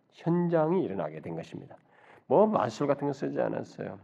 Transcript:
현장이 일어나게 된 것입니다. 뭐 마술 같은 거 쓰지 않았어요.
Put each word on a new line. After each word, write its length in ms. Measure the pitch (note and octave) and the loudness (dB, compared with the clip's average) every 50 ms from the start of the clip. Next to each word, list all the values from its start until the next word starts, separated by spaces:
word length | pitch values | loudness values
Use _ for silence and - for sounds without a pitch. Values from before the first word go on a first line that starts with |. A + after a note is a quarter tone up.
| _ _ _ | _ _ _
현장이 720 | - - E3 E3+ F3 F3 E3+ E3+ D#3+ D#3 D#3 F3+ F#3+ D3 | -6 -2 0 2 2 2 2 2 2 2 4 2 2 0
일어나게 380 | F#2 F#2+ G2 E2 D2+ D#2 D#2 | 0 -2 -2 -4 -4 -6 -8
된 160 | - E2+ E2+ | -10 -8 -8
것입니다. 400 | D#3+ - - - - - - - - _ _ _ - - - - - _ | -8 -10 -10 -12 -14 -14 -14 -20 -20 _ _ _ -20 -20 -20 -20 -14 _
뭐 200 | - B2+ E3 G#3 | 2 6 6 6
마술 400 | A3 G#3+ - G2+ A#2+ - - D3 | 6 4 2 0 0 0 -2 0
같은 200 | C#3 C#3 C#3 C#3+ | 0 0 0 0
거 60 | C#3+ C#3 | -4 -4
쓰지 260 | - - C#3 C#3+ C#3 | -2 -4 -4 -2 0
않았어요. 600 | A#2+ A2+ A2 A#2 A2+ - - - G#2 G2 G2 G2 | 0 0 0 -4 -6 -8 -10 -10 -10 -10 -10 -12